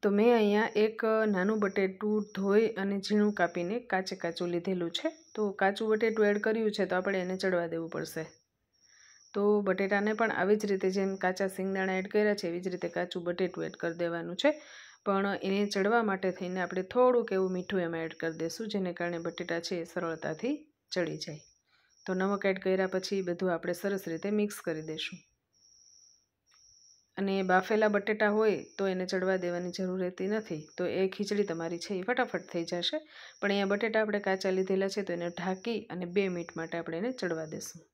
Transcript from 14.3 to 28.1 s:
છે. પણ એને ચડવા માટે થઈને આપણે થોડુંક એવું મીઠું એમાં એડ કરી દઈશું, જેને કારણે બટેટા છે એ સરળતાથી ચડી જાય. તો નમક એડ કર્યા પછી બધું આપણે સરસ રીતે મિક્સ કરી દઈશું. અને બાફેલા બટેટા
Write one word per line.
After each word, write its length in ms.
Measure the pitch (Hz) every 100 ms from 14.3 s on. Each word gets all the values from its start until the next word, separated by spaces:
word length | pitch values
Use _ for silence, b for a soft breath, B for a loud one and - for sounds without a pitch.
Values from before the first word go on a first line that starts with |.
| 180
છે. 260 | 285 302 B B B B -
પણ 340 | 196 202 190
એને 220 | 190 196 208
ચડવા 380 | 202 196 233
માટે 280 | 220 190 190
થઈને 300 | 180 180 185
આપણે 200 | 180 185
થોડુંક 500 | 185 247 254 240 208
એવું 200 | 190 190
મીઠું 300 | 185 185 196
એમાં 180 | 170 165
એડ 140 | 160
કરી 240 | - 165 160
દઈશું, 300 | 165 165 226
જેને 260 | 208 185
કારણે 260 | 175 175 170
બટેટા 400 | 170 - 180 170
છે 160 | 170 180
એ 80 |
સરળતાથી 840 | 165 - 170 160 156 160 240 294 - _ _
ચડી 260 | - 165 156
જાય. 220 | - 156 - _ b b b b -
તો 80 |
નમક 320 | 185 190 202 196
એડ 140 | 190
કર્યા 280 | 190 190 190
પછી 340 | 185 185 196
બધું 320 | 180 175 185
આપણે 200 | 165 175
સરસ 340 | 175 202 196 180
રીતે 240 | 160 202
મિક્સ 240 | 208 208 208
કરી 200 | - 156
દઈશું. 380 | 156 160 - 175 _ _ _ _ _ _ _ - _ _ _ _ _ _ - - - - _ -
અને 260 | 196 196
બાફેલા 440 | 185 185 185 220 220
બટેટા 420 | 208 202